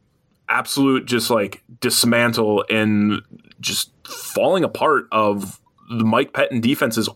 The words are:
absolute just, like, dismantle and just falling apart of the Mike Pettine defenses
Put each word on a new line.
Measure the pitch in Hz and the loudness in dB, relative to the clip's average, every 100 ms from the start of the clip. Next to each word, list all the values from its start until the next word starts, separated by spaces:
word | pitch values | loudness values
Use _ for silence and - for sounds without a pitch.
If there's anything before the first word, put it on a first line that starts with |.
| _ _ _ _ - | _ _ _ _ -4
absolute | 120 123 - 135 131 - | -2 -2 0 2 2 0
just, | 120 - | -2 0
like, | 117 98 - _ - | 0 -2 -8 _ -6
dismantle | 123 - 120 117 120 117 107 104 - | -2 0 2 2 2 0 0 0 0
and | 110 107 104 104 104 - - - - | 0 2 2 2 0 -6 -20 -20 -12
just | - - - _ - | -6 -6 -6 _ -18
falling | - - - 123 185 | -14 -8 -2 2 2
apart | 160 - 151 135 - | 0 0 0 0 0
of | 110 107 101 98 - _ _ - | 0 2 0 -6 -14 _ _ -8
the | 117 | -2
Mike | 110 113 139 | 2 2 0
Pettine | - 143 123 | -2 -2 0
defenses | 117 139 135 113 104 | 0 0 0 -2 -2